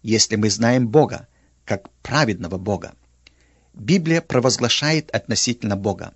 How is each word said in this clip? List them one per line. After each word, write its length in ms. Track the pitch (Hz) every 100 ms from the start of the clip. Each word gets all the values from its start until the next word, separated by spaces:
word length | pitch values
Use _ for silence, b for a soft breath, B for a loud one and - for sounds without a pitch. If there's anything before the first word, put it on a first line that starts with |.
если 320 | 107 110 - 110
мы 160 | 107
знаем 360 | 101 117 127 117
Бога 400 | 139 131 101 - _ _ _ -
как 240 | 101 - _
праведного 560 | - 139 127 95 87 92
Бога. 340 | 98 95 - - _ _ _ b b b b
Библия 480 | - 104 190 160 165
провозглашает 880 | - 135 123 - 120 - 147 156 -
относительно 680 | 113 - 110 - 117 107 98
Бога 380 | 101 90 82